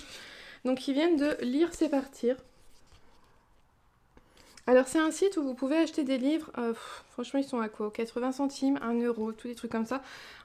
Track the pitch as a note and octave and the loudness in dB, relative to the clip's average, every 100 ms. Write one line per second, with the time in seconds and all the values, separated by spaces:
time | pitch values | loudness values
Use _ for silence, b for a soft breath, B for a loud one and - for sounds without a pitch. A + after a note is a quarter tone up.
0 | B B B B B B B3 B3+ C#4+ C#4 | B B B B B B -2 -2 0 2
1 | E4+ D#4 D4 - B3 C#4 E4 - D4+ C#4 | 4 4 2 0 0 2 0 0 0 0
2 | C4+ - A#3 C4 - - - - - - | -2 -2 -2 -2 -6 -20 -20 -20 -20 -20
3 | - - - _ _ _ _ _ _ _ | -20 -20 -20 _ _ _ _ _ _ _
4 | _ - B B B B - B3+ C4 D#4+ | _ -20 B B B B 6 6 8 4
5 | D#4 D#4 G4 F4+ C4+ B3 C4+ D#4+ D#4+ D#4+ | 2 2 2 2 -2 -2 2 2 2 0
6 | C4+ C4 C4 D#4+ D#4 - A#3 A3+ - - | 0 2 2 0 -2 -4 -4 -4 -8 -16
7 | - - A#3+ C#4 C4+ B3 A3 - G#3 A3 | -14 -10 -4 -2 -2 -2 -4 -4 -6 -4
8 | A3+ A#3+ B3+ C4 C#4 - C4+ C#4 A3+ A#3 | -6 -4 -4 -2 -2 0 0 0 0 0
9 | A#3+ A3+ A3 A3 A#3+ A#3 A3+ A3+ A3+ C4 | 0 -2 -4 -6 -10 -10 -6 -4 -4 -6
10 | B B B B | B B B B